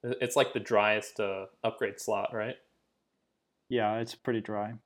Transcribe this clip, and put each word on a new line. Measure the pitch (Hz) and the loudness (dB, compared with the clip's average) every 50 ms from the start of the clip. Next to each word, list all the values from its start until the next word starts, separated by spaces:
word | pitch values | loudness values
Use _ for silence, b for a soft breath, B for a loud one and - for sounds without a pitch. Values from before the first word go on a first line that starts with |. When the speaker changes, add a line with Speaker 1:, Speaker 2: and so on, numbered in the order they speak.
| - | -2
Speaker 1:
I-, | 120 127 - | -4 -2 0
it's, | 127 120 - | -2 2 4
like, | 143 139 - - | 4 2 4 2
the | 127 | -4
driest, | 98 - 117 104 104 107 107 107 - - - - | 0 4 4 6 6 6 4 2 0 -4 -4 -2
uh, | 107 98 95 95 98 95 _ _ - | -2 -2 -2 -4 -6 -10 _ _ -4
upgrade | 113 - - 120 101 101 - | -4 -2 0 -4 -4 -4 -6
slot, | - - 107 101 98 - - | -4 -2 -2 -2 -2 -4 -4
right? | 110 107 120 135 - _ _ _ _ _ _ _ _ _ _ _ _ _ _ _ _ _ _ _ _ _ _ | -4 -4 -4 -6 -10 _ _ _ _ _ _ _ _ _ _ _ _ _ _ _ _ _ _ _ _ _ _
Speaker 2:
Yeah, | 123 120 110 104 110 | 0 2 2 2 2
it's | 113 113 113 - | 0 -2 -4 -8
pretty | - _ - 120 113 | -6 _ -2 -2 -2
dry. | 107 - 107 104 104 107 117 113 _ | -2 -2 -4 -4 -4 -4 -6 -12 _